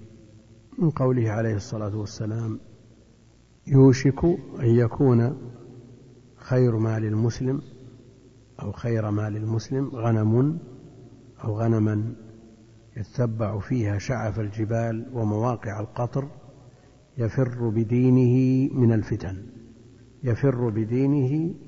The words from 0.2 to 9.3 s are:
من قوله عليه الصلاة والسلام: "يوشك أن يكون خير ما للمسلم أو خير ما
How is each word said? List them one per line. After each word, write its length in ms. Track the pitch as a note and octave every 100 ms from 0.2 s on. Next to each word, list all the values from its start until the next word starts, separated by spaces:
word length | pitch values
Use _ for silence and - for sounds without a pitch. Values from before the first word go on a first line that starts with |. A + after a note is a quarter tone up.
| - - - - - -
من 120 | D#3+
قوله 400 | - B2+ B2+ A2+
عليه 240 | G#2+ A2+
الصلاة 420 | G#2+ - A2 G#2 G#2+
والسلام: 640 | G#2 - A2 A2+ A2+ A2 - - - - - _ _ _ _ _ -
"يوشك 580 | C3+ C3+ B2 C#3+ C3+ E3+ F3+ - -
أن 60 | A#2+
يكون 680 | A#2 A#2 - C#3 A#2+ A#2+ - - - - - - - - - - -
خير 400 | - B2+ B2 A2
ما 220 | A2 A2
للمسلم 640 | G#2+ G#2+ A#2 - C3 C3+ - - - - - - - - - -
أو 100 | G2+
خير 380 | - A#2+ A2+ G#2+
ما 200 | G#2 G#2+